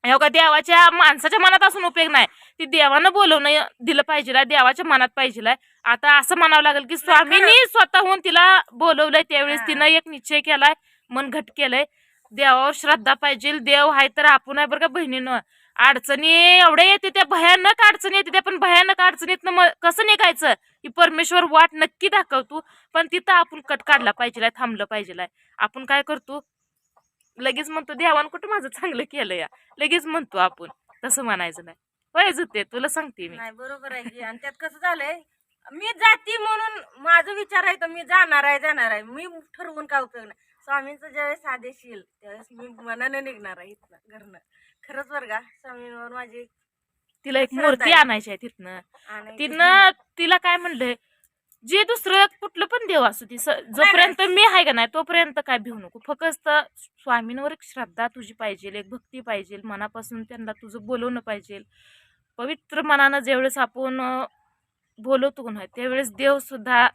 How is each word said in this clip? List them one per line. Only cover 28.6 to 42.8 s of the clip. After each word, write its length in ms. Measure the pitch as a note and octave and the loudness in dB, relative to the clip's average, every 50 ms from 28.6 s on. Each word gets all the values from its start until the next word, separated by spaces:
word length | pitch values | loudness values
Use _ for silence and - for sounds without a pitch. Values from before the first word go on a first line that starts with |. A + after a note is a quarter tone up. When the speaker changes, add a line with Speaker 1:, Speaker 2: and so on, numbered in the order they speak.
| C4 C4+ | -8 -10
Speaker 1:
चांगलं 340 | - - - F4+ D4 A#3+ | -14 -10 -10 -8 -8 -8
केलं 320 | D4 _ - C#4+ A#3+ G3 F#3 | -10 _ -10 -10 -8 -8 -8
या," 120 | F3 D#3+ - _ _ _ _ _ - | -10 -10 -12 _ _ _ _ _ -8
लगेच 280 | D4 D4 D#4+ F4 D4+ | -4 -2 -2 -4 -4
म्हणतो 320 | D#4+ D#4 E4 C#4 _ - F#3+ | -6 -8 -8 -10 _ -4 -2
आपण, 300 | F3+ F3+ F3+ _ F3 D#3 - _ _ _ _ _ - | -2 -2 -2 _ -20 -20 -20 _ _ _ _ _ -8
तसं 180 | C4 - C4+ | -8 -6 -6
म्हणायचं 420 | C4 A#3 G#3 F3+ F3+ E3+ D#3+ - E3+ | -4 -6 -6 -6 -6 -10 -10 -16 -20
नाही. 120 | E3+ E3 _ _ _ _ _ _ _ _ | -20 -20 _ _ _ _ _ _ _ _
होय 180 | G#3+ F#4+ G4 | 0 0 0
जुते, 320 | D#4+ C4+ F4 - _ G#3+ - | 0 -6 -10 -8 _ -10 -10
तुला 240 | _ - B3 C4 D4 | _ -10 -8 -8 -6
सांगते 400 | - D#4+ D#4+ C#4+ _ - F3 E3 | -8 -8 -10 -12 _ -18 -18 -18
मी. 80 | - | -16
Speaker 2:
नाही, 140 | - A3+ A3+ | -18 -18 -20
बरोबर 420 | A3 A3 B3+ C4 C#4 C#4 C4 C4+ | -20 _ -20 -20 -18 -18 -18 -16
आहे 100 | C4 B3 | -16 -16
की. 180 | A#3+ A#3 A3 A#3+ | -16 -18 _ -18
आणि 180 | A#3 A3 A3+ A#3 | -18 -18 -18 -16
त्यात 100 | - C#4 C4+ _ | -18 -18 _ _
कसं 180 | D#4+ D#4 D#4 D4+ | -16 -16 _ _
झालंय, 420 | F4 F4+ E4+ D#4+ C#4 D4 D#4+ - D#4 _ _ _ _ _ _ _ _ - | -6 -6 -4 -4 -6 -10 -10 -12 _ _ _ _ _ _ _ _ _ -20
मी 140 | C4+ D#4+ G4+ | -20 -12 -10
जाती 500 | A4 A#4+ E4 G#4 A4 A4 A4+ A#4 G#4+ A#4 | -10 -6 0 2 2 2 2 _ -10 -8
म्हणून 680 | A4+ G#4+ A4 A4 G#4+ A4 A4 A4 G4+ - _ _ B3+ | -8 -6 -6 -6 -6 -8 -10 -12 -14 -18 _ _ _
माझं 320 | C#4 E4 E4+ E4+ E4 G4 G4+ | -2 2 2 2 0 -2 -10
विचार 300 | G4+ G4+ _ G4+ F#4 F#4+ | -12 -12 _ -4 -2 -2
आहे 120 | F#4+ F4+ | -2 -4
तर 100 | F#4 E4 | -6 -10
मी 160 | E4 E4 E4+ | -12 -12 -16
जाणार 420 | E4+ B3+ F4 F#4 F#4 E4 D4+ C#4+ C#4 | -8 0 0 0 2 2 0 0 0
आहे, 140 | C#4+ C#4+ C#4 | 0 -2 -2
जाणार 320 | C#4+ D#4 D4+ C#4 A#3+ A3+ | -4 -6 -4 -4 -4 -4
आहे, 120 | G#3+ G#3 | -4 -8
मी 240 | G#3+ A3+ B3 D4 E4+ E4+ E4+ E4 D#4+ _ - | -10 -14 -18 -18 -18 -18 -20 -20 _ _ -20
ठरवून 320 | - D#4+ E4 D#4 D4+ D4+ | -20 -18 -18 -16 -18 -14
काय 140 | D4 C#4+ C#4 | -6 -6 -6
उपयोग 240 | B3+ A#3+ _ A#3+ A3+ | -6 -8 _ -20 -20
नाही. 400 | G#3 - _ _ _ _ _ _ | -20 -20 _ _ _ _ _ _
स्वामींचं 440 | C#4 C#4 C#4+ C4+ C#4 D4 C#4+ D4 D#4 | -8 -8 -8 -8 -10 -18 _ -20 -16
ज्यावेळेस 380 | C4 D4 D4 C#4+ D4 D4+ D#4 | -12 -10 -8 -8 -10 _ _
आदेश 340 | D4 B3+ B3 A#3 B3 - _ _ | -12 -12 -12 -14 -20 -20 _ _
येईल 180 | B3 A3+ G3 F#3 _ _ _ | -20 -20 -20 _ _ _ _
त्यावेळेस 260 | G#3 G#3 G3+ A3 A3+ _ | _ -20 -20 -20 _ _
मी 180 | B3 A#3 A#3+ B3 | _ -20 -20 -20
मनानं 560 | A#3+ A3+ | -20 _